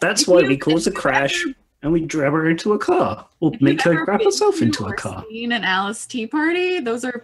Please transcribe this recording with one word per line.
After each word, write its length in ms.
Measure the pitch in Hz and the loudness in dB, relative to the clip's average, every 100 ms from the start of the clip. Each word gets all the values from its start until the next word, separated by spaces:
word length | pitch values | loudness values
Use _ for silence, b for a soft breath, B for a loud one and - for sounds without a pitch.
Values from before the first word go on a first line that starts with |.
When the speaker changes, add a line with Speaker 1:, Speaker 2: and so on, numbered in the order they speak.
Speaker 1:
That's 220 | 170 214 | -2 0
Speaker 2:
if 40 | - | 4
Speaker 1:
why 140 | 175 | 4
Speaker 2:
you, 60 | 135 | 6
Speaker 1:
we 80 | 139 | 2
cause 280 | - 165 202 | 0 0 0
a 60 | |
Speaker 2:
if 40 | - | -2
you 60 | |
Speaker 1:
crash 400 | 147 135 139 370 339 | -2 0 0 -2 -6
Speaker 2:
ever 100 | - _ _ | -10 _ _
Speaker 1:
and 80 | 147 | -2
we 80 | 170 | -2
drive 320 | 156 156 139 | 0 -2 0
her 160 | 160 160 | 2 0
into 240 | 165 214 | 0 0
a 40 | 208 | 0
car 500 | - 359 - - - _ | 0 0 0 -4 -12 _
or 140 | 160 - | -2 2
Speaker 2:
if 60 | |
Speaker 1:
make 140 | 139 151 | 2 4
Speaker 2:
you've 60 | |
Speaker 1:
her 100 | 175 | 2
Speaker 2:
ever 120 | 160 165 | 2 2
Speaker 1:
grab 120 | 208 | 2
Speaker 2:
been 80 | 415 | 2
Speaker 1:
herself 300 | 392 415 330 | 2 2 2
Speaker 2:
to 60 | 233 | 0
Speaker 1:
into 180 | - - | 0 -4
a 40 | |
Speaker 2:
or 60 | - | -6
Speaker 1:
car. 280 | 202 - - | -8 -10 -12
Speaker 2:
seen 220 | 226 240 | -8 -4
an 100 | 233 | -2
Alice 420 | 190 185 196 220 - | 0 0 0 -4 -8
Tea 220 | 254 220 | -8 -4
Party, 520 | 302 311 349 359 359 | 0 0 2 0 0
those 240 | 240 233 254 | -2 -4 -4
are 120 | 240 | -6